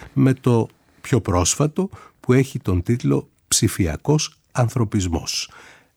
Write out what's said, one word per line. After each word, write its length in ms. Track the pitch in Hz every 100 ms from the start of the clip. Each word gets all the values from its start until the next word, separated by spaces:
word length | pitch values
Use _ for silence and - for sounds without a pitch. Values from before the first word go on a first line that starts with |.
| -
με 220 | 135 131
το 340 | 131 127 117 107 _ _ _
πιο 200 | - 117
πρόσφατο, 680 | - 87 87 - 151 170 190 - - _
που 120 | -
έχει 260 | 127 127 123
τον 240 | - 90
τίτλο 460 | - 123 - 131 - _ _
«Ψηφιακός 880 | - 110 - 85 76 - 151 - - _
Ανθρωπισμός». 960 | - 117 123 107 107 90 80 - - - - - - _